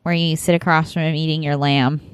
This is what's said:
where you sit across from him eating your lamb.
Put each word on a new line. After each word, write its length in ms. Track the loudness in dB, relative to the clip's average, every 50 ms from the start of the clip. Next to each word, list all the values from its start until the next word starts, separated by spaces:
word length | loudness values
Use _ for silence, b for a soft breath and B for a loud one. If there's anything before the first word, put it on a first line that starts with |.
| -4
where 120 | -2 0
you 200 | 0 0 0 0
sit 180 | 0 0 0 0
across 360 | 2 2 2 2 2 2 0 -2
from 100 | -4 -2
him 120 | -2 -2
eating 280 | -2 -2 -2 -2 -2 -2
your 120 | -2 -2
lamb. 440 | 0 0 2 2 2 2 2 0 -2 -6 -12